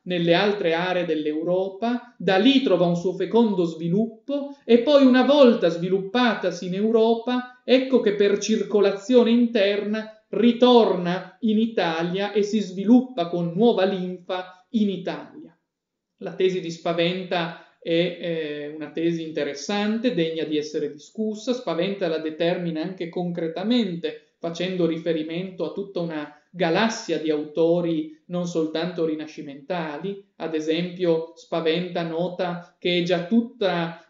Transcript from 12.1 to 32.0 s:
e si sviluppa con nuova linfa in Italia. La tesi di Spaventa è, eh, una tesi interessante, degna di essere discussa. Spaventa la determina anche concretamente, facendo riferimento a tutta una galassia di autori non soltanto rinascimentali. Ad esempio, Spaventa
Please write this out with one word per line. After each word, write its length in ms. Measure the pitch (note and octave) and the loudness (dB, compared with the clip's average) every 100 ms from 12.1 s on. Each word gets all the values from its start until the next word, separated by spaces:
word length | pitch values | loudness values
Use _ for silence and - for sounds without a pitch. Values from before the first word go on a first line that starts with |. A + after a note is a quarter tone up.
| F#3+ G3+ | -2 -2
e 100 | G#3+ | 0
si 160 | G3 A3 | 0 -2
sviluppa 720 | F3+ F3+ G3 B3 - - E3+ | -4 -2 4 4 4 -4 -4
con 240 | F3 E3+ E3+ | -2 -2 2
nuova 300 | A#3 F#3 G3 | 2 4 2
linfa 680 | F#3+ F3+ F3+ - F#3 F3+ - _ | 0 -4 -8 -8 -10 -10 -18 _
in 180 | A3 G3+ | -2 0
Italia. 680 | F3 E3+ D3 - - E3 _ _ _ _ _ _ - | -2 -6 -10 -12 -20 -20 _ _ _ _ _ _ -14
La 160 | F#3 | -10
tesi 260 | E3 F#3 F3+ | 0 0 0
di 120 | E3 | -6
Spaventa 1080 | - F3 E3+ E3+ F#3+ F3 F3 E3 - - _ | -6 -4 0 0 -2 -4 -4 -4 -8 -20 _
è, 120 | E3+ | -2
eh, 840 | E3 F3 - E3+ D#3+ D3+ D3 D3 D#3 | 0 0 -2 -6 -6 -6 -8 -10 -10
una 160 | D3 | -10
tesi 320 | E3 E3+ E3 | -4 -2 -2
interessante, 880 | D#3+ D3+ C#3+ C#3 - G#3 G#3 A3+ A#3+ | -6 -4 -4 -6 -6 -2 -2 0 0
degna 300 | E3+ D#3+ D#3+ | 0 -2 -2
di 140 | D3+ D3+ | -2 -2
essere 340 | D3 D#3 C#3+ | -2 -4 -6
discussa. 600 | - - A3 A3 G#3+ C4+ | -8 -14 -6 -6 -6 -4
Spaventa 560 | B3 - E3 F#3+ G3 F3 | -4 -4 -2 -2 -2 -4
la 80 | D#3+ | -4
determina 640 | D#3 D#3 E3+ F3 E3+ D#3 | -4 -2 -2 0 -4 -4
anche 260 | F3+ F#3 E3+ | -6 -8 -8
concretamente, 1300 | F#3 F3 E3+ E3 F3 G#3 B3 F#3+ E3+ D#3 - _ _ | -6 -6 -4 -6 -4 0 0 0 -4 -8 -8 _ _
facendo 460 | E3+ E3+ F3+ F#3 E3 | -8 -6 -4 0 0
riferimento 800 | E3 E3+ D#3+ D#3 E3 F#3+ F3+ | 0 -2 -4 -4 -6 -8 -6
a 80 | D3+ | -6
tutta 300 | - - F3+ | -6 -8 -6
una 360 | E3 D#3 D3 - _ | -6 -6 -10 -16 _
galassia 640 | F3 E3+ F#3 A3+ - - D#3 | -4 0 2 0 -2 -4 -4
di 120 | D#3 | 0
autori 880 | D3+ D3+ E3+ E3 F3 E3+ D#3+ D#3 - - | -2 -2 0 2 2 0 -2 -6 -12 -8
non 200 | F3 F3 | -6 -4
soltanto 600 | E3 D#3 D#3+ F3 E3+ D#3+ | -2 -2 -2 -4 -2 -4
rinascimentali. 1160 | D#3 D3 - D3 C#3 - F3 D#3 D3 F#3+ G3+ - - | -4 -8 -14 -14 -14 -8 -6 -6 -8 -8 -10 -14 -12
Ad 180 | E3 | -6
esempio, 800 | D#3 D#3 E3 F3+ F3 F3 D#3+ D#3+ - | -4 -2 -2 -2 -2 0 0 -2 -14
Spaventa 680 | - E3 E3 E3+ F3+ F3 | -8 -2 0 -2 -2 -4